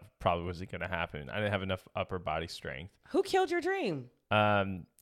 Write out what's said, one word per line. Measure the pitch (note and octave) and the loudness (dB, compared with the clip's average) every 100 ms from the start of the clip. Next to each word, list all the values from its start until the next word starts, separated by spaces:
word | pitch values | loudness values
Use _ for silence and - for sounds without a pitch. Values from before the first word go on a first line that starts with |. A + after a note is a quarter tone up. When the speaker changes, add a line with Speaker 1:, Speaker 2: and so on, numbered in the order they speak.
| - _ | -6 _
Speaker 1:
probably | F#2+ F2 | 2 2
wasn't | F2 E2+ F#2+ | 0 -6 -8
gonna | F2+ F2 | -8 -4
happen. | F2 E2+ D2+ C2 | -2 -2 -4 -6
I | G2 | -2
didn't | G#2 | 0
have | G2+ | 0
enough | F#2+ F#2 - G2+ | 0 -2 -4 -4
upper | F#2 F#2 | -4 -4
body | E2 D#2 E2+ | -2 -2 -2
strength. | - E2 C2 F#2 - - | -6 -8 -8 -10 -16 -2
Speaker 2:
Who | D#4+ | 0
killed | F#4+ F#4 F4+ | 2 2 2
your | F4 | 0
dream? | D4+ G4 B3 C#3+ B2 _ _ | 0 0 -2 -4 -6 _ _
Speaker 1:
Um, | G#2+ G#2+ G2+ G2 F#2 - _ | 4 6 4 2 -2 -8 _